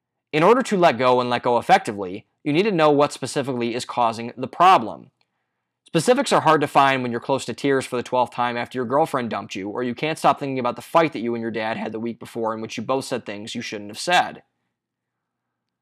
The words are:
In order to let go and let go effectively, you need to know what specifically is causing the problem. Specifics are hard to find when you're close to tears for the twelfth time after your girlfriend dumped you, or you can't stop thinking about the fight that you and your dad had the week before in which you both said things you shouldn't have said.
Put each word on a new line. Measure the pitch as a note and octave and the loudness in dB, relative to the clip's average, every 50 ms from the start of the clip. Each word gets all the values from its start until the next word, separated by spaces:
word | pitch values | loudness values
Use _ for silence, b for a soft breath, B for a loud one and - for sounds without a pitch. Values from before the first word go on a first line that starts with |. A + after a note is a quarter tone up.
| _ _ _ _ _ _ | _ _ _ _ _ _
In | - D#3 E3 | 0 2 6
order | G3 A#3 C4 | 6 6 6
to | A#3+ - G#3+ F#3 | 6 4 2 4
let | E3+ E3 B2+ A2+ | 4 4 4 4
go | C3 B2+ B2+ B2 | 4 4 4 4
and | B2 B2 | 2 0
let | B2 A#2+ | -2 -2
go | - B2+ A#2+ A#2 | 0 0 0 2
effectively, | - - C3 - - - G#2+ G2+ G2 F2+ F#2 A2 - _ _ _ - | 2 4 4 4 2 0 -8 -6 -6 -8 -8 -12 -14 _ _ _ -4
you | - C#3+ | -2 0
need | E3 G#3 | 2 2
to | A3+ | 2
know | G3 D#3+ D#3 D3+ | 2 4 4 4
what | D3 C#3 D3 C#3+ | 6 4 4 2
specifically | - - C#3 A#2+ - D3+ B2+ C3+ B2+ A#2+ A#2 A#2+ A2 | 0 -4 -10 -6 -6 -6 -4 -4 -4 -4 -4 -4 -4
is | B2 - | -6 -8
causing | - - B2+ A#2+ A2+ A2+ A2 A#2 A#2+ - A#2+ | -6 -2 -2 -2 -2 -2 -4 -10 -12 -10 -10
the | B2+ A#2 | -10 -6
problem. | - - E3+ F#3 F#3+ D#3 A2+ G2+ E2 C2 A#1 - _ _ _ _ _ _ _ _ _ _ _ _ _ _ _ | 0 4 6 6 6 6 2 -2 -10 -12 -16 -20 _ _ _ _ _ _ _ _ _ _ _ _ _ _ _
Specifics | _ - E3 D#3 A#3+ B3 C4+ C4 - | _ -2 0 2 2 2 2 2 2
are | G#3 D#3 | 2 2
hard | C3 D#3+ D#3+ D3+ | 4 4 4 4
to | D3 C#3 | 2 2
find | - D3 C#3 C#3 C3+ C3 | 4 4 4 4 4 2
when | B2+ B2 | -2 -4
you're | A#2 A#2 | -6 -6
close | - - C3+ B2+ - | -4 -2 -4 -2 -4
to | - A2+ | -6 -8
tears | - - C#3+ C#3 C3 B2 | -4 0 0 0 0 0
for | - B2+ | -2 -6
the | B2 A#2+ | -6 -6
twelfth | - B2+ B2 B2 A#2 - | -2 0 0 0 -2 -2
time | - A#2+ B2 A#2+ | -4 -4 -2 -2
after | A#2+ B2 - - B2+ | -4 -6 -6 -6 -6
your | B2+ | -4
girlfriend | A2+ C3 D3 D#3+ D3+ - C3 A#2+ A2 | 0 0 0 0 0 -2 -4 -4 -4
dumped | A2+ G2+ G#2 - - | -6 -8 -8 -8 -10
you, | G#2 F#2 G2+ | -8 -8 -8
or | G2 A#2 B2 | -6 -6 -4
you | B2 A#2+ | -6 -6
can't | - D3+ D3+ D#3+ - | -4 -4 -6 -4 0
stop | - D#3 C3+ - | 2 2 2 2
thinking | D3 C#3 C3+ C3 | -2 -6 -4 -4
about | A#2+ A#2+ A#2 | -4 -4 -4
the | A#2+ | -6
fight | - - - E3 E3 D3+ - | -6 0 2 2 2 2 0
that | A2 | -4
you | A2+ A#2 A#2 | -4 -4 -4
and | A#2 | -4
your | A2+ A#2 | -4 -6
dad | G#2+ A2+ A2 A2 A2+ G#2+ | -4 -4 -4 -4 -4 -6
had | A2 A2+ | -6 -8
the | A2+ A2 | -8 -8
week | A2+ A#2 A2+ - | -8 -8 -8 -10
before | - - - A#2+ A2+ G#2+ A2 | -14 -12 -8 -6 -4 -4 -4
in | A2 | -6
which | A2 A2 - - | -8 -10 -10 -8
you | A2+ | -4
both | B2+ C3 C3+ B2+ | -2 -2 -4 -4
said | - C3+ A2+ - | -4 -8 -8 -8
things | - G#2 G#2 G#2+ A2 - | -10 -14 -12 -12 -12 -12
you | A#2+ | -10
shouldn't | A#2 - A2+ G#2 G#2 G#2 | -10 -10 -10 -12 -12 -12
have | G#2+ - | -14 -10
said. | - - F3 F3 G#2+ F#2 D#2 - _ _ _ _ _ _ _ _ _ _ _ _ _ _ _ _ _ _ _ _ _ _ _ _ _ _ _ _ | -4 0 2 2 0 0 -4 -14 _ _ _ _ _ _ _ _ _ _ _ _ _ _ _ _ _ _ _ _ _ _ _ _ _ _ _ _